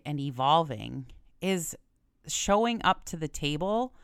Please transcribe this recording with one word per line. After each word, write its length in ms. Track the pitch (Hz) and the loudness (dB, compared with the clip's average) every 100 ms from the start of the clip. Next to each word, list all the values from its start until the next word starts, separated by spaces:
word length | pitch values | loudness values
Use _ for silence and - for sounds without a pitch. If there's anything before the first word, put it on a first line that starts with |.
| - | -6
and 140 | 147 | -4
evolving 840 | 139 123 135 160 156 107 113 127 127 - - - | -4 0 4 4 4 -4 -8 -10 -10 -18 -20 -6
is 340 | 185 185 160 - _ _ _ _ 156 | -2 -2 -4 -12 _ _ _ _ -8
showing 540 | - - 202 233 226 | -4 2 4 4 2
up 220 | 180 190 - | 0 0 -4
to 100 | 165 | -8
the 120 | 151 | -6
table 680 | - 143 147 185 220 254 - | -2 -2 -2 0 0 -2 -8